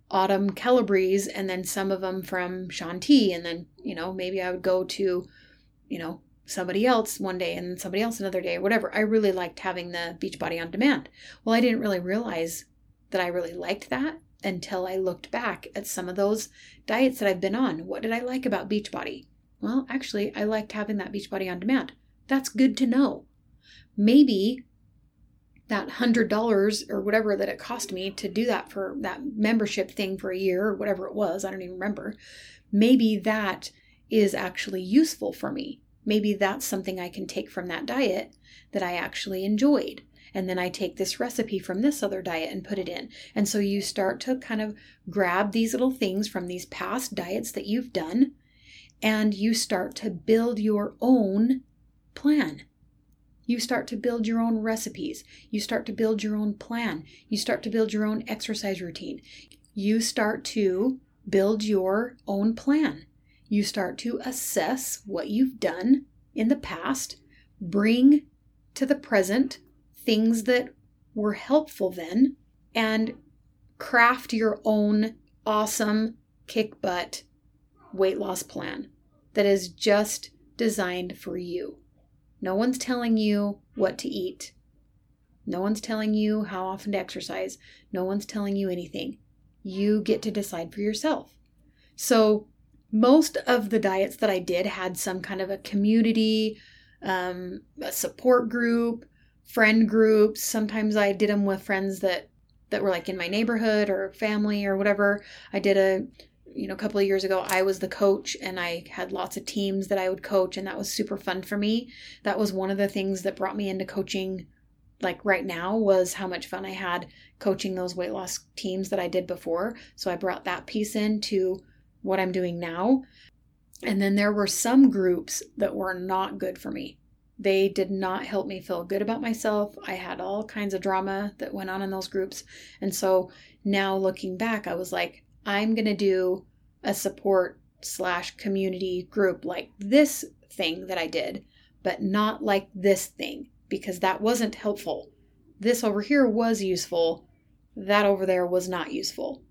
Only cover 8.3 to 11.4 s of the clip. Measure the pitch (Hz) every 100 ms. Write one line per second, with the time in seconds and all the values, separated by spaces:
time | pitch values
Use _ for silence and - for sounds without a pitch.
8.3 | 185 175 175 190 226 185 208 214 220 208
9.3 | 185 175 - 185 180 175 175 170 170 -
10.3 | - 170 165 165 196 269 269 - - -
11.3 | -